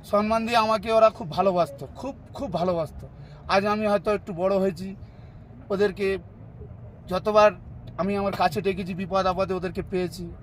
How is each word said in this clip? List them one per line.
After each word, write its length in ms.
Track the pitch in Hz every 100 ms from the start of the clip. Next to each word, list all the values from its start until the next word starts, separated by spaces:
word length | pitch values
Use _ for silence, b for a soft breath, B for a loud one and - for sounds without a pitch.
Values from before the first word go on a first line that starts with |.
সম্মান 420 | - 208 214 226 226
দিয়ে 120 | 233
আমাকে 340 | 220 220 226
ওরা 180 | 226 220
খুব 220 | 214 185
ভালোবাসতো, 560 | 170 190 180 160 - 139 -
খুব, 200 | 262 269 -
খুব 200 | - -
ভালোবাসতো। 540 | 170 180 170 151 - - - B B -
আজ 180 | 190 202
আমি 220 | 214 214
হয়তো 240 | 202 214
একটু 220 | 202 -
বড় 240 | 170 185 196
হয়েছি, 380 | 190 170 190 196 B B B B B - -
ওদেরকে 480 | 190 202 185 196 190 - - - - - - - - -
যতবার 440 | 185 214 214 208 - - - - -
আমি 200 | 185 202
আমার 160 | 196
কাছে 280 | - 180 208
ডেকেছি, 320 | 190 185 175
বিপদ 320 | 180 185 190 185
আপদে 280 | 185 185
ওদেরকে 280 | 185 180 180
পেয়েছি। 500 | 180 185 180 180 170 -